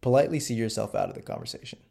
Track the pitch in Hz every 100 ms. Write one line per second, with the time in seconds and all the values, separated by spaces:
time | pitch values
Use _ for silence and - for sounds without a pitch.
0 | 127 127 156 156 - 113 113 110 107 -
1 | 50 - - - 50 - - - _